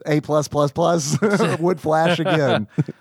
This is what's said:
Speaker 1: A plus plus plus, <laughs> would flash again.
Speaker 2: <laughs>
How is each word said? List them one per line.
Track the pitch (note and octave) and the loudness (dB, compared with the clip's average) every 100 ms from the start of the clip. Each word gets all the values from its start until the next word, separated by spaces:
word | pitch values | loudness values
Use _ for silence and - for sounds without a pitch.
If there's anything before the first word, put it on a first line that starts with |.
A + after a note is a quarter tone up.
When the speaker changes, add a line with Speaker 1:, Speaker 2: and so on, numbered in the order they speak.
| D3+ | -2
Speaker 1:
A | D3+ | -2
plus | C#3+ D3+ C#3 | 0 -2 0
plus | D3 D3 | 0 0
plus, | - E3+ E3+ C#3+ D3+ | 0 0 0 -2 -2
<laughs> | G#3 G3 F3+ D#3+ | 0 2 0 0
would | E3+ D#3+ | -2 -2
flash | D#3 D#3 E3 E3+ | 0 2 2 0
again. | F3+ D#3+ C#3 D#3 G#2 | 0 0 2 0 -2
Speaker 2:
<laughs> | - - - | -4 -4 -6